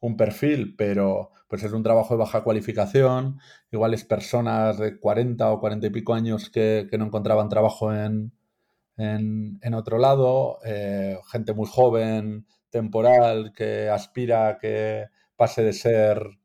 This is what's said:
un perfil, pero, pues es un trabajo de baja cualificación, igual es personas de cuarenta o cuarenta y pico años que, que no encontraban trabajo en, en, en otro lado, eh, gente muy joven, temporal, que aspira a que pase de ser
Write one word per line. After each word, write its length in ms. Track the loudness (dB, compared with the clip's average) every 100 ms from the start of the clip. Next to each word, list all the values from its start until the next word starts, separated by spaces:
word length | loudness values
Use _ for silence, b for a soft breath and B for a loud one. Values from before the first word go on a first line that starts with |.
un 160 | -4 0
perfil, 580 | 0 0 0 0 -4 -4
pero, 540 | -2 0 0 0 -6 b _
pues 140 | -8
es 100 | -6
un 100 | -4
trabajo 320 | 2 2 4
de 40 | 0
baja 260 | 0 -2
cualificación, 920 | 0 -2 -2 -2 0 4 4 2 -4 -8 B B _
igual 240 | -2 0
es 100 | 0
personas 760 | -2 -4 0 -2 0 2 0 0
de 200 | -4 -2
cuarenta 520 | 0 0 0 0 0
o 80 | 2
cuarenta 280 | -2 -2 -4
y 40 |
pico 220 | -4 -2
años 380 | -2 0 -4 -4
que, 360 | -2 0 0 -2
que 80 | -4
no 80 | -4
encontraban 420 | -4 0 2 2
trabajo 460 | 2 2 2 -4
en, 380 | -2 -2 -4 -6 _ _ _ _ _ _ -8
en, 600 | -4 -2 -2 -4 -6 -8
en 120 | -6
otro 220 | -6 -2 2
lado, 600 | 4 4 4 2 0 -4 -8
eh, 500 | -6 -4 -4 -4 -8 -8
gente 240 | -8 -6
muy 120 | -4 -4
joven, 800 | 4 4 4 0 -2 -4 -10 -14 _ _
temporal, 840 | -6 -4 0 6 6 6 2 -4
que 340 | -6 -4 -4 -2
aspira 600 | -2 -4 -8 0 2 2
a 100 | 0
que 480 | -4 -2 -2 -4 -8 _ _ _
pase 260 | 0 2
de 100 | -2
ser 500 | 0 2 4 4 2 -4 -16